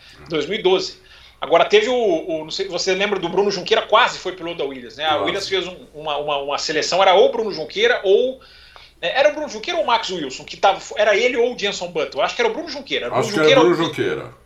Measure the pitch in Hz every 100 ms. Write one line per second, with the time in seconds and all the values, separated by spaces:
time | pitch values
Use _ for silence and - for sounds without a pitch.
0 | - - - 160 151 208 180 190 - -
1 | - - - - - 170 170 208 226 247
2 | 214 160 - 156 156 175 196 165 190 185
3 | 208 190 165 185 202 185 170 220 - 214
4 | 220 - 185 180 170 165 139 131 117 120
5 | 156 147 170 190 185 190 175 170 - 147
6 | 156 143 147 143 139 131 - 151 151 175
7 | 196 180 269 233 214 160 151 196 233 -
8 | 190 220 254 262 - - - - - -
9 | 170 254 302 285 277 208 320 349 247 226
10 | - 180 135 - 143 170 196 185 - -
11 | 214 202 247 254 247 196 202 175 175 165
12 | 135 135 170 - 226 254 339 277 - 131
13 | 123 117 156 185 156 170 175 160 165 -
14 | 98 76 62 -